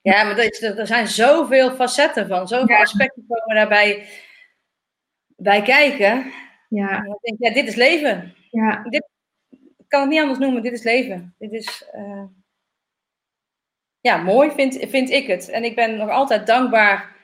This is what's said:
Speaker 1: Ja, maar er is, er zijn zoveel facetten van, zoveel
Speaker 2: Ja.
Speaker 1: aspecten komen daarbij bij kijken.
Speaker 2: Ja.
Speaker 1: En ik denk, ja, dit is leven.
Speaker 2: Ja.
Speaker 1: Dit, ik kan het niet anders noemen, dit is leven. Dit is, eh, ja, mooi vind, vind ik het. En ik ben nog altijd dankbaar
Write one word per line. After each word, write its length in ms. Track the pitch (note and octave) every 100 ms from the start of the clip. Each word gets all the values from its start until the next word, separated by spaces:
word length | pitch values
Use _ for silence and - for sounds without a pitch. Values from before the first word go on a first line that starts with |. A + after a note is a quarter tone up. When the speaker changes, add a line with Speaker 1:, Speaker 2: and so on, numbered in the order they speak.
Speaker 1:
Ja, 240 | G3+ G3
maar 140 | G#3 G3+
er 120 | A3+
is, 120 | -
er 240 | A3 G3+ G#3
zijn 220 | A#3 G#3+
zoveel 640 | - A#3+ D#4 C4 C4 C4
facetten 540 | C4 B3 - D4+ C4+ G3+
van, 200 | G#3 F#3
zoveel 280 | A#3+ C4 A#3
Speaker 2:
Ja. 40 |
Speaker 1:
aspecten 420 | - G3+ C4 - G#3+
komen 260 | A#3 A3
daarbij 540 | G#3+ G#3 G#3 G#3 G3+ - - - _ _ _ _ _ _ _ _ _ _ _
bij 260 | F#3+ G#3
kijken. 640 | G#3 C4+ D4 - G3+ A#3+ C4 - - _ _
Speaker 2:
Ja. 300 | G#3 G3 G3
Speaker 1:
En 0 |
ik 140 | G#3 G#3
denk, 160 | A#3 A3
ja, 140 | A#3+ A3+
dit 60 | C#4
is 60 |
leven. 600 | G3+ B3 E4 D4 F#3 - _ _
Speaker 2:
Ja. 320 | A#3 A3 - -
Speaker 1:
Dit, 200 | C4+ D4+ _ _ _ _
ik 340 | _ _ _ _
kan 120 | C#4+
het 80 | C#4
niet 100 | D#4
anders 180 | D4+ C4
noemen, 240 | C4+ B3
dit 100 | A3+
is 100 | A#3+
leven. 520 | A#3 A#3+ A#3+ F#3 F3 _
Dit 140 | G#3+
is, 360 | A3 G#3+ - -
eh, 300 | - G3+ G3+ G3 F#3 _ _ _ _ _ _ _ _ _ _ _ _ _ _ _ _
ja, 160 | B3 F3+
mooi 340 | F3 A3 D4+
vind, 280 | D4 C4+ C4 A3
vind 220 | C4+ B3+
ik 160 | C#4 C4+
het. 220 | C4+ -
En 160 | A3+
ik 100 | A#3
ben 220 | A3+ A3+ A3
nog 120 | G#3+
altijd 360 | B3 C4+ A3 G#3
dankbaar 720 | A#3 B3+ A3 G#3 G3 - _